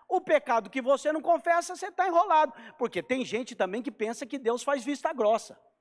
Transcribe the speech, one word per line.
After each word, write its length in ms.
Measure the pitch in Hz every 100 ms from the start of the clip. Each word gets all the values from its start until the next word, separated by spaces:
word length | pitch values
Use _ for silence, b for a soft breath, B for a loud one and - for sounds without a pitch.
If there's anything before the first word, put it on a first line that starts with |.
| b
o 140 | 370
pecado 480 | 359 302 - 226 196
que 120 | 262
você 300 | 247 277 294
não 100 | 311
confessa, 540 | 330 320 349 339 349 359
você 160 | 403
tá 160 | - 370
enrolado. 460 | 339 359 311 302 B B -
Porque 260 | 240 180
tem 220 | - 262 196
gente 300 | 214 254 -
também 260 | 190 202
que 100 | 277
pensa 340 | - 214 233 247
que 140 | 277
Deus 240 | 269 240
faz 220 | - 285 226
vista 260 | 285 320
grossa. 480 | 277 214 220 - - _ _